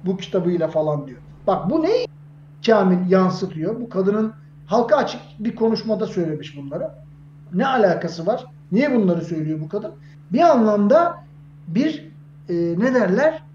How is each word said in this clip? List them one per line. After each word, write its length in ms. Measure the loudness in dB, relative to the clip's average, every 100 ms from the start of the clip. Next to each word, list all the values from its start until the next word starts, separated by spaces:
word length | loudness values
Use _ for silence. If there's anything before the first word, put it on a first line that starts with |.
| -4
bu 120 | -6
kitabıyla 500 | -4 -2 0 0 -2
falan 400 | 0 -2 -4 -6
diyor. 120 | -16 -20 -6 -2
Bak 220 | -2 0
bu 120 | 0
neyi 240 | 2 0 -2 -10 -20 -20 -20 -4 2
Kamil 460 | 4 4 2 4
yansıtıyor? 680 | 2 2 -2 -8 -6 -6 -6
Bu 80 | -6
kadının 440 | -2 0 0 -2 -6 -20 -20 -2
halka 280 | 0 4 2
açık 260 | 2 -6 -16 -8
bir 160 | -8 0
konuşmada 520 | 0 0 -2 -4 -2
söylemiş 500 | -2 -4 -4 -10 -14
bunları. 340 | -10 -8 -8 -10 -20 -20 -20 -20 -6
Ne 140 | -2 0
alakası 580 | 4 2 2 -4 -4 -4
var? 200 | -4 -6 -20 -2
Niye 240 | 0 2 2
bunları 260 | 2 0
söylüyor 380 | -2 -6 -4 -6
bu 80 | -6
kadın? 220 | -8 -8 -16 -20 -20 -4
Bir 60 | 2
anlamda 840 | 4 6 4 2 4 4 2 -4 -16 -20 -20 -20 -6
bir, 440 | -2 -2 -4 -14 -20 -20 -20 -6
e, 40 | -4
ne 380 | -2 0 2
derler? 500 | 2 2 2 2 0 -14